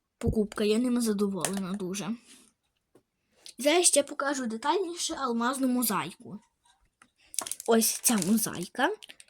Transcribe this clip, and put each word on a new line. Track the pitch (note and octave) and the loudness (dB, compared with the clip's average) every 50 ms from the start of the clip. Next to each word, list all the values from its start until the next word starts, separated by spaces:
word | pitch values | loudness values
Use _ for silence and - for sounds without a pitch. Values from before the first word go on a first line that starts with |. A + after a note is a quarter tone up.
| _ _ _ | _ _ _
покупка, | - - A3+ - A3 G#3 G#3 - - A3 | -4 -2 0 2 2 2 0 0 0 2
я | G#3 G#3+ | 2 4
ними | A3 B3 B3+ A#3+ A#3+ | 2 2 2 2 2
задоволена | A#3 A3+ G#3 G3 G#3 G3 G3 F3+ D3+ F3 G3 G3 G3 F3 F#3+ | 2 2 2 2 0 0 0 0 -2 -2 -2 -2 -4 -4 -4
дуже. | G#3 F#3 F3 F#3+ G3+ F3 F3 A#3 A#3+ _ - - - - _ _ _ _ _ _ _ _ _ _ _ _ _ _ _ _ _ _ _ - - - | -4 -4 -4 -6 -6 -6 -6 -8 -8 _ -20 -20 -20 -20 _ _ _ _ _ _ _ _ _ _ _ _ _ _ _ _ _ _ _ -20 -18 -6
Зараз | - A#3+ D4 D#4 F4+ F4 | 0 2 4 4 4 4
ще | - - C#4+ C#4 | 4 4 4 2
покажу | - D4 - C#4+ C#4 D4 C4+ B3+ | 0 -2 -4 -2 -2 -2 -2 -4
детальніше | A3+ A3 A3+ A3+ D4 E4 G4+ F#4+ E4 E4+ - - - D#4+ | -4 -6 -2 0 0 0 0 0 -4 -6 -6 -6 -6 -6
алмазну | C#4 C4+ B3+ A#3 A#3 A#3 B3 C#4 C4 C4+ | -4 -4 -2 -2 0 0 0 0 0 0
мозаїку. | B3+ B3 B3 B3 G#3+ G3+ F3 C#3 D#3+ - - - - E3+ G#3+ _ _ _ _ _ _ _ _ _ _ _ _ _ _ _ _ _ _ - - - - - - - | 0 0 0 0 0 0 -2 -4 -6 -10 -14 -16 -14 -14 -16 _ _ _ _ _ _ _ _ _ _ _ _ _ _ _ _ _ _ -8 -6 -6 -6 -8 -4 2
Ось | - A#3 A3+ A3 - - - - | 4 4 4 4 2 0 0 0
ця | - A#3+ G3+ E3 | 2 2 2 2
мозаїка. | F3 A3 A3 - - - D3 F3 - - - C4 E4+ G#4+ - - - - - - | 2 2 2 2 -2 -4 -6 -6 -6 -2 0 0 0 0 -4 -12 -20 -20 -14 -12